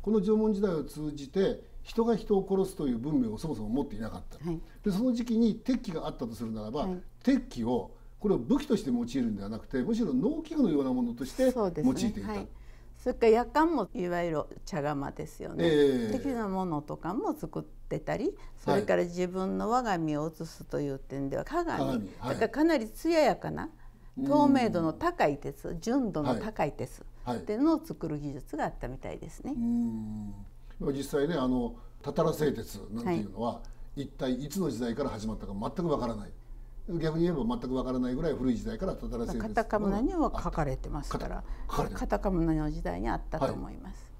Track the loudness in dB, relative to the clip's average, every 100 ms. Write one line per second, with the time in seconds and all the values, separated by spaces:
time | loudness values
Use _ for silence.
0 | 4 2 6 4 4 4 2 2 -2 -4
1 | -6 -6 -4 2 2 2 -8 -14 -6 0
2 | 4 2 4 2 4 2 2 0 0 0
3 | 2 2 2 0 -4 -4 0 0 0 -4
4 | -6 -8 -10 -8 -4 -4 -6 -4 0 2
5 | 2 2 2 4 4 4 0 0 0 -4
6 | -4 -4 -6 -6 -6 -4 -4 -2 -2 -2
7 | -8 -2 2 4 2 -4 0 0 -2 -12
8 | -18 -4 2 2 4 2 4 0 2 0
9 | 0 0 0 -2 -4 -8 -4 -2 0 2
10 | 2 2 2 0 -4 2 4 4 2 2
11 | 0 -2 -6 2 4 4 0 2 2 2
12 | 0 -2 -6 -6 -8 -12 -18 -18 -20 -6
13 | -4 4 8 8 6 4 4 4 0 -2
14 | -2 0 2 0 -2 -8 -6 -2 0 -2
15 | -4 -6 -10 -10 -8 2 4 8 6 6
16 | 0 -2 -2 -2 -2 -2 0 -2 -4 -8
17 | -4 -2 -2 -4 -6 -8 -8 -14 -6 -6
18 | -2 -2 -2 -4 -14 -6 2 2 4 2
19 | 2 -2 -2 0 -2 0 2 2 2 0
20 | 0 0 -2 -4 -12 -10 -6 -4 -2 -4
21 | -6 -4 -2 -2 -2 -2 0 0 0 -2
22 | -4 -8 -4 0 0 4 4 4 0 -4
23 | 2 4 4 4 -2 -6 -8 -10 -20 -20
24 | -14 -4 4 6 8 6 6 2 2 2
25 | -2 4 2 2 -4 -8 -8 -6 0 2
26 | 2 0 2 0 -2 -2 -2 -2 -8 -8
27 | -16 -10 -4 -4 -2 2 4 4 0 -6
28 | -4 -4 -4 -6 -8 -4 -4 -4 -8 -8
29 | -8 -10 -10 -10 -6 -2 0 2 0 -2
30 | -6 -6 -8 -10 -12 -16 -16 -6 -2 -2
31 | -2 0 2 2 2 2 0 -6 -16 -10
32 | -4 2 2 4 0 0 -6 -10 -8 -4
33 | 0 0 -2 -2 -4 -4 -10 -12 -12 -8
34 | -8 -4 -2 -2 -4 -2 -2 0 -2 -2
35 | -2 -2 -4 -6 -6 -6 -4 -2 0 2
36 | 0 -4 -8 -12 -14 -14 -12 -12 -4 0
37 | 0 2 2 4 0 -2 -2 0 0 0
38 | 0 2 0 2 2 2 -2 -2 -4 -2
39 | -4 -4 -2 -2 0 0 2 2 2 2
40 | 2 4 2 2 -2 0 0 0 -4 -4
41 | -4 -4 -4 -6 -6 -6 -2 0 -2 -2
42 | -2 0 2 2 2 2 0 -2 -4 -2
43 | -2 -2 -4 -2 -2 -2 -8 -10 -12 -14
44 | -16